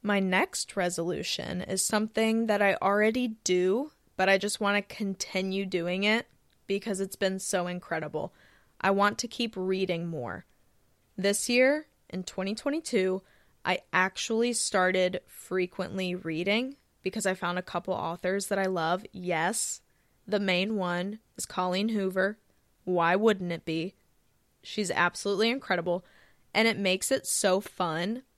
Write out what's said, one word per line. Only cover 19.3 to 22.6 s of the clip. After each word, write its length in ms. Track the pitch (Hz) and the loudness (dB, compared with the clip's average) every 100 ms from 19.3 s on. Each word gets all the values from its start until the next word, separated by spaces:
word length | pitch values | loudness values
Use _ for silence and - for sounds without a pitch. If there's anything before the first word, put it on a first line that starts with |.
| 165 165 220 - - _ _ _ _ - | 0 0 0 -4 -8 _ _ _ _ -2
the 140 | 208 | -2
main 340 | 196 180 196 | 2 0 0
one 460 | 220 180 175 185 220 _ - | 0 -2 -2 -4 -8 _ -12
is 100 | - | -8
Colleen 440 | - 185 185 214 | -2 0 0 0
Hoover. 480 | 220 190 190 190 214 _ _ | 0 0 2 0 -2 _ _